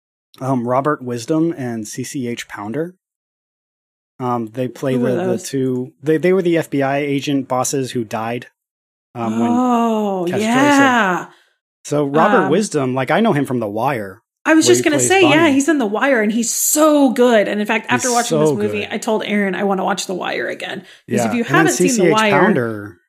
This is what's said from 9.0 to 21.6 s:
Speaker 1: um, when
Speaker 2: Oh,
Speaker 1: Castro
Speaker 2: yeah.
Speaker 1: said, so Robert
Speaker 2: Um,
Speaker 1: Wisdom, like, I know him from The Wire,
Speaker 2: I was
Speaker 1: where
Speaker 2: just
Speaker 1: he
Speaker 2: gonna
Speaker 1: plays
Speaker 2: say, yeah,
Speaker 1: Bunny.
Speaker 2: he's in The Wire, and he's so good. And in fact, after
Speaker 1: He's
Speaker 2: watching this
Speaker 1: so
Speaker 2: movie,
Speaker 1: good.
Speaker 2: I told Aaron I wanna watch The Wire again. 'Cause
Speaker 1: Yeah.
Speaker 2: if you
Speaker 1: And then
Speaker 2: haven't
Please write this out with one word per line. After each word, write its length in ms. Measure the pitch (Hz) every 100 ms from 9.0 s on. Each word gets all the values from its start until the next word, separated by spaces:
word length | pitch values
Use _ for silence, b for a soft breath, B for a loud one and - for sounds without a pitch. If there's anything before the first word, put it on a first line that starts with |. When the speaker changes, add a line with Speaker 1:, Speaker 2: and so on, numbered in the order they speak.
| _ 120
Speaker 1:
um, 240 | 220 226
when 100 | 240
Speaker 2:
Oh, 760 | 240 254 233 233 214 202 190 175
Speaker 1:
Castro 200 | 190 220
Speaker 2:
yeah. 760 | 247 285 277 269 240 190 170 -
Speaker 1:
said, 80 | b b b _ _ -
so 200 | 147 139
Robert 380 | 156 196 220 185
Speaker 2:
Um, 40 |
Speaker 1:
Wisdom, 420 | 185 202 147 131
like, 160 | 131 127
I 80 | 165
know 120 | 226
him 120 | 147 131
from 140 | 127
The 80 | 107
Wire, 520 | 107 135 120 98 - _ _ -
Speaker 2:
I 80 |
was 120 | 320 359
Speaker 1:
where 60 | 359
Speaker 2:
just 40 |
Speaker 1:
he 100 | 339
Speaker 2:
gonna 80 | 285
Speaker 1:
plays 100 | -
Speaker 2:
say, 140 | 381
yeah, 120 | 320 302
Speaker 1:
Bunny. 100 | 330
Speaker 2:
he's 140 | 269 277
in 80 | 294
The 60 | 208
Wire, 360 | 208 277 240
and 100 | 214
he's 220 | 226 226
so 580 | - - 302 311 294 269
good. 360 | 220 247 220 202
And 120 | 208
in 60 | 208
fact, 200 | 220 -
after 180 | 247 247
Speaker 1:
He's 60 | 240
Speaker 2:
watching 240 | 233 -
this 100 | 156
Speaker 1:
so 60 | 147
Speaker 2:
movie, 260 | 208 208
Speaker 1:
good. 80 | -
Speaker 2:
I 60 | 220
told 260 | 233 220 -
Aaron 300 | 208 196 180
I 80 |
wanna 200 | 202 190
watch 220 | 190 196 -
The 60 |
Wire 340 | 180 - - -
again. 340 | - - 196
'Cause 40 | B B -
Speaker 1:
Yeah. 200 | 120 110
Speaker 2:
if 40 |
you 60 | 233
Speaker 1:
And 80 | 226
then 60 |
Speaker 2:
haven't 180 | 349